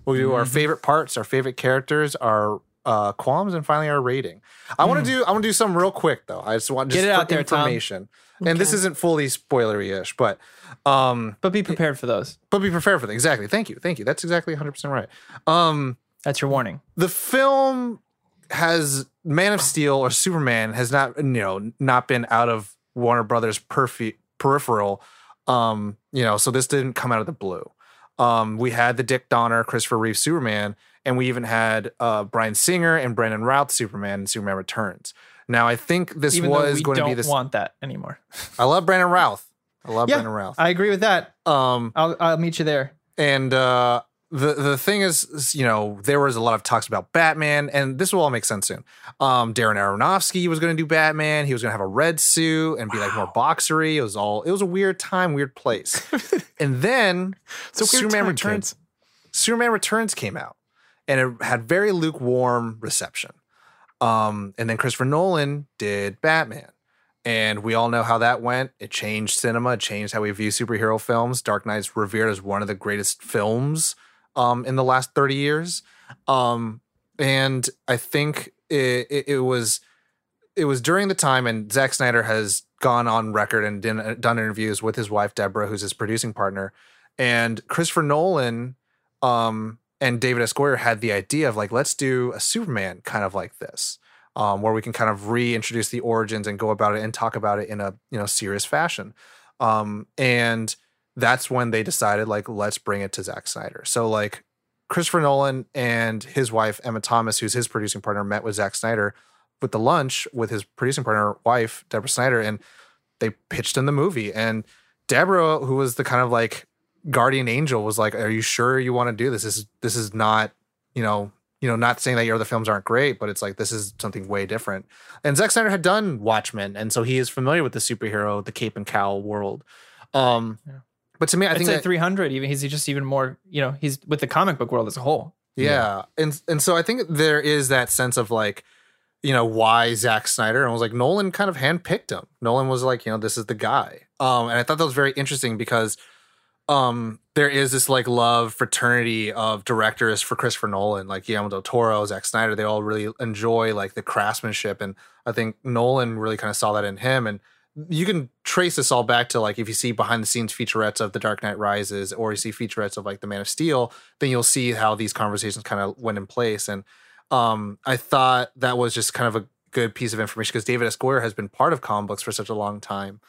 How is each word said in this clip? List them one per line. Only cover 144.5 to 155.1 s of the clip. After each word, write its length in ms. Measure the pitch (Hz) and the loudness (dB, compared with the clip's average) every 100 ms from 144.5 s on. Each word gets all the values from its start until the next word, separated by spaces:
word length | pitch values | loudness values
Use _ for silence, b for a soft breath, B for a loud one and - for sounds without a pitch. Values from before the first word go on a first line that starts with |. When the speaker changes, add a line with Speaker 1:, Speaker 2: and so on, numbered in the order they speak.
| 120 | 0
Speaker 1:
I 40 | |
thought 160 | 120 156 | 0 0
that 60 | |
was 100 | 165 | 0
very 160 | 127 139 | 2 0
interesting 440 | 135 135 139 123 110 | 0 -4 -2 -2 -4
because, 400 | 110 117 110 - b b b b b b - | -2 0 0 -4 b b b b b b 0
um, 500 | 143 127 120 113 110 _ | 2 2 0 -6 -10 _
there 140 | - 143 | 2 2
is 240 | 139 135 | 4 2
this, 160 | 131 - | 2 2
like, 180 | 131 123 | 2 2
love 480 | 120 117 120 117 | 2 4 4 2
fraternity 800 | - 123 - 123 120 117 113 107 | -2 -2 0 2 2 2 -2 -4
of 320 | 107 110 107 | -2 -2 -2
directors 560 | - 113 110 - 113 107 | -2 0 0 2 0 0
for 140 | - 120 | -2 -2
Christopher 320 | 123 - 107 | -2 -2 -4
Nolan, 400 | 98 101 101 95 | 0 0 -2 -4
like 160 | 98 | -8
Guillermo 240 | 92 107 104 | -4 -4 -2
del 140 | 98 | -6
Toro, 420 | - 120 113 107 | -2 0 2 2
Zack 220 | 104 98 - | -2 -4 -4
Snyder. 280 | 113 113 | 0 0
They 80 | 107 | 0
all 200 | 107 107 | -2 -2
really 300 | 107 107 107 113 | -2 -2 -4 -6
enjoy, 560 | 117 104 117 117 113 | -6 -2 0 2 2
like, 200 | 104 98 | 0 -4
the 80 | - | -8
craftsmanship. 800 | - - 104 107 113 104 107 98 | -4 -2 0 -2 -4 -4 -4 -6
And 140 | 101 95 b | -8 -10 b